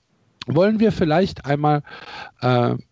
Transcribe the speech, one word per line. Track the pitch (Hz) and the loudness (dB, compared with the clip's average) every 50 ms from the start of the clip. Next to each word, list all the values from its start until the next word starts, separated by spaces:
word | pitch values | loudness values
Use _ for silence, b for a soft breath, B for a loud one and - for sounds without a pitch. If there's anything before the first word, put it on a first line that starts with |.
| _ _ _ _ _ _ _ - - | _ _ _ _ _ _ _ -12 -6
Wollen | - 123 160 190 208 220 208 | -2 0 2 2 2 2 2
wir | 226 208 | 2 2
vielleicht | 160 - 185 156 151 175 196 190 - - - | 2 0 0 2 2 2 0 0 -4 -6 -6
einmal, | 139 143 143 147 151 151 147 - B B B B B B B B B B B | -4 -2 0 2 2 0 0 -2 B B B B B B B B B B B
äh, | 120 123 127 120 120 123 123 127 - _ | 0 0 2 2 2 0 -2 -4 -8 _